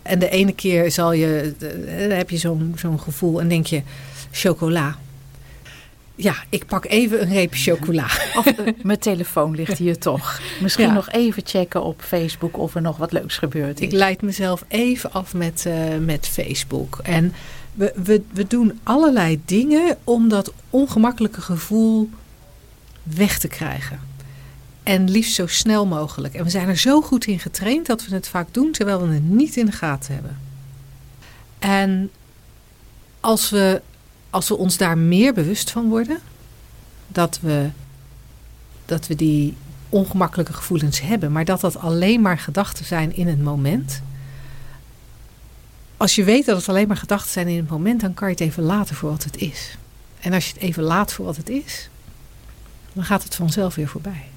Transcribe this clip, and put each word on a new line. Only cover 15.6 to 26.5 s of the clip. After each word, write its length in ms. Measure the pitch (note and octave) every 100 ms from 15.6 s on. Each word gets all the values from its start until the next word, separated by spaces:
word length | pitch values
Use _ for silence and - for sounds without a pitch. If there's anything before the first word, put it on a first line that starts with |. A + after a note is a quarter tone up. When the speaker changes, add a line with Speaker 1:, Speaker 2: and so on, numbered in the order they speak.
| F3
Speaker 1:
eh, 80 | E3 D#3+ D#3+
met 280 | D#3+ D3 -
Facebook. 720 | - - D#3 - C3+ C3 -
En 300 | - E3 F3 - - - -
we, 200 | - G3+ G3
we, 180 | F3+ G#3+ G#3
we 140 | F#3+ G3
doen 320 | A#3+ A3 -
allerlei 580 | - C4 D#4+ B3 E3+ D#3 -
dingen 520 | F#3+ C#4 D4+ E4+ -
om 260 | - A#3 A3+
dat 240 | G3+ F#3+ - -
ongemakkelijke 720 | C4 C#4 A3 A#3 B3 G#3+ -
gevoel 680 | - E3+ - G#3+ A3 A3 G#3+ - - - - - - - - -
weg 360 | D#3+ D#3 G3+ -
te 80 | E3
krijgen. 520 | - D#3 C#3 C#3 C#3 - - - - - - - -
En 260 | - F#3+ F#3
liefst 240 | G3+ A3+
zo 140 | - F3
snel 380 | - A3 G#3+ G3+
mogelijk. 480 | D#3 D3+ - C#3
En 100 | C#3
we 60 |
zijn 180 | F3